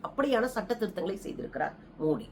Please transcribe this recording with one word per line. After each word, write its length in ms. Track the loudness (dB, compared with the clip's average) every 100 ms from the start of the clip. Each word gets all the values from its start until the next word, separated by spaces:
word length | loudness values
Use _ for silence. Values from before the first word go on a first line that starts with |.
| -4
அப்படியான 460 | 0 4 4 4 0
சட்ட 160 | -2
திருத்தங்களை 460 | 0 0 -2 -4 -4
செய்திருக்கிறார் 580 | -6 -8 -8 -2 -2 -2 -18 0
மோடி. 280 | 2 2 -2